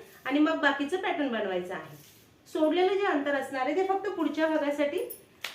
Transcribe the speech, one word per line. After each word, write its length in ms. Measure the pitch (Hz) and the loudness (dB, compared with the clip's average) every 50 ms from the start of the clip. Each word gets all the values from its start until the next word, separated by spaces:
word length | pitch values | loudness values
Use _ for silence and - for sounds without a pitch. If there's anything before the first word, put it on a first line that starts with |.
| - - - - - | -12 -18 -20 -12 -6
आणि 140 | 262 277 294 | -2 2 4
मग 200 | 302 320 311 - | 4 4 4 2
बाकीचं 380 | 294 277 285 294 285 285 359 370 | 2 2 2 0 -2 -4 -4 -2
पॅटर्न 300 | 392 - - 294 294 254 | -2 -2 -2 -2 -2 -2
बनवायचं 460 | 226 214 208 190 185 180 180 180 175 | -2 -2 -4 -2 -4 -4 -4 -6 -8
आहे. 240 | 156 156 143 147 - - - - - - _ _ _ _ - | -10 -10 -12 -16 -18 -20 -20 -20 -20 -20 _ _ _ _ -8
सोडलेलं 460 | - 320 311 311 311 349 370 381 392 | 0 2 2 4 4 4 4 4 4
जे 120 | 381 403 | 2 2
अंतर 300 | 381 320 285 285 285 285 | 2 2 2 0 0 0
असणार 260 | 269 262 - 277 262 | 0 -2 -4 -4 -2
आहे, 140 | 254 285 302 | -2 0 2
ते 100 | 370 381 | 2 2
फक्त 240 | 392 392 392 392 403 | 2 0 0 -2 -2
पुढच्या 380 | 359 349 311 - - 311 320 320 | -2 -2 -2 -2 0 2 2 2
भागासाठी 520 | 320 302 285 285 285 294 285 285 330 415 480 - - - - - - - - - - | 2 2 0 0 0 0 0 0 0 -2 -4 -4 -8 -14 -18 -20 -14 -12 -12 -10 -6